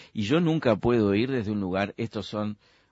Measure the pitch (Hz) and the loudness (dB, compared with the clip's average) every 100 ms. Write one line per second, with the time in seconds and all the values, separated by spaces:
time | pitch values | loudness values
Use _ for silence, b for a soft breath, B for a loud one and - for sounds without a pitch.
0 | B 110 104 156 170 160 127 104 120 120 | B -6 0 2 2 2 2 2 2 4
1 | 104 98 127 135 101 104 95 92 101 - | 4 2 0 -2 -2 -4 -2 -2 -4 -4
2 | 113 110 98 107 107 104 b b b | -8 -6 -8 -6 -6 -8 b b b